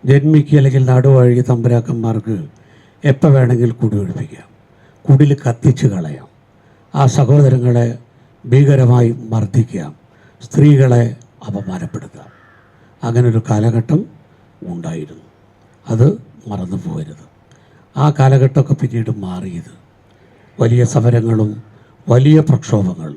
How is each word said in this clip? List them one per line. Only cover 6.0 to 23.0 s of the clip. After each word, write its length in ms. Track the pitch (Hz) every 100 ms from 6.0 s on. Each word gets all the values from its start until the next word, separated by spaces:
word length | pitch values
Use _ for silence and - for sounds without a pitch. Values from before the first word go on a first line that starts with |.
| 80 67 - _ _ _ _ _ _
ആ 100 | 147 135 -
സഹോദരങ്ങളെ 720 | 131 147 139 127 123 120 117 117 _ _ _ _ -
ഭീകരമായി 580 | 127 143 135 123 120 117 - -
മർദ്ദിക്കാം, 640 | 113 101 - 113 101 76 - _ _ _ _ -
സ്ത്രീകളെ 560 | - 147 139 131 120 117 117 - _ 107
അപമാനപ്പെടുത്താം. 800 | 101 95 92 85 - - - - _ _ _ _ _ _ _ 120
അങ്ങനൊരു 360 | 117 123 110 -
കാലഘട്ടം 540 | 107 113 113 113 156 226 - _ _ _ _ -
ഉണ്ടായിരുന്നു, 520 | 87 82 80 76 - _ _ _ _ _ _ -
അത് 140 | 113 131 214 - - -
മറന്നു 300 | 98 90 95
പോകരുത്. 400 | 85 80 - - - _ _ _ _ _ _ 143
ആ 100 | 147 147
കാലഘട്ടമൊക്കെ 540 | 131 135 131 - 131 -
പിന്നീട് 300 | 127 117 107 104
മാറിയത് 500 | 95 90 95 85 78 - _ _ _ _ _ _ _ -
വലിയ 220 | 117 120 120
സമരങ്ങളും 560 | - 117 117 113 110 104 104 - _ _ _ -
വലിയ 260 | 120 139 156 151
പ്രക്ഷോഭങ്ങൾ 600 | 127 - 107 92 82